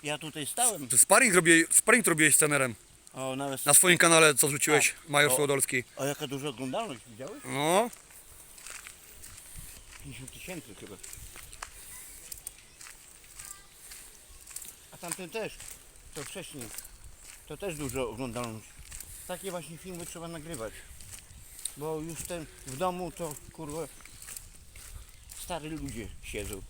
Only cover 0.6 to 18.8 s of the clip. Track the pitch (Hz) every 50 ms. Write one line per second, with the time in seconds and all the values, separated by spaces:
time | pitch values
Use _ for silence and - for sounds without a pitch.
0.6 | 240 247 214 156 143 117 - - - - 196 220 262 233 180 180 165 165 170 165
1.6 | 165 - - - - - 220 247 190 - 170 151 156 151 - - 160 151 147 143
2.6 | 135 123 110 - - _ - - _ - - - 131 131 131 131 139 139 135 127
3.6 | - 147 143 - - 180 175 165 - 170 165 160 160 151 147 123 - 147 143 143
4.6 | - 160 151 147 139 - - - - 160 143 143 147 147 127 139 147 139 143 139
5.6 | 131 - 143 127 117 - - - 135 143 143 - 151 131 135 139 135 151 123 107
6.6 | 131 131 131 202 233 208 139 110 - 123 117 104 131 - - - - 127 127 135
7.6 | 147 156 175 196 233 240 - - - - - - - - - - - - - -
8.6 | - - - - - - - - - - - - - - - - - - - -
9.6 | - - - - - - - - - 143 127 113 131 127 - - - - 185 165
10.6 | - - 98 - - 101 101 87 - - - - - - - - - - - -
11.6 | - - - - - - - - - - - - - - - - - - - -
12.6 | - - - - - - - - - - - - - - - - - - - -
13.6 | - - - - - - - - - - - - - - - - - - - -
14.6 | - - - - - - - - - 170 165 - 185 165 - 226 214 165 - -
15.6 | - - - - - - - - - - - 156 139 - - 196 160 - - 139
16.6 | 117 107 - - - - - - - - - - - - - - - - - -
17.6 | 202 196 160 147 147 131 117 135 131 113 110 110 135 127 110 120 120 117 110 110
18.6 | 101 - - -